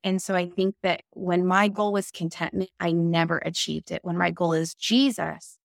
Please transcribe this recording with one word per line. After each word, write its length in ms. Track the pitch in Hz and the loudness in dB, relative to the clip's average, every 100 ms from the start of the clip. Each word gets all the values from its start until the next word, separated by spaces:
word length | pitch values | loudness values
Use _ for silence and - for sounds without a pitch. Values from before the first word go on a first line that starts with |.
And 160 | 196 185 | 0 -2
so 140 | - | 0
I 120 | 190 175 | -2 -2
think 280 | 180 190 - | 0 0 0
that 220 | 190 - - | -2 -2 -6
when 340 | - 180 175 185 | -8 0 2 4
my 220 | 185 208 | 4 2
goal 220 | 202 208 | 0 0
was 200 | 202 190 | 0 -4
contentment, 580 | - 165 - 165 190 185 _ | -6 -6 -4 -4 -4 -6 _
I 140 | 175 | 0
never 460 | 170 170 170 165 165 | 2 2 2 2 0
achieved 520 | - 175 - 156 - | -2 -4 -4 -6 -6
it. 140 | 175 | -8
When 140 | 180 175 | -4 0
my 120 | 175 | 0
goal 220 | 170 170 | 2 0
is 220 | 160 165 | 2 -2
Jesus 800 | - - 240 277 220 160 156 - - | -6 2 4 4 0 -6 -8 -16 -20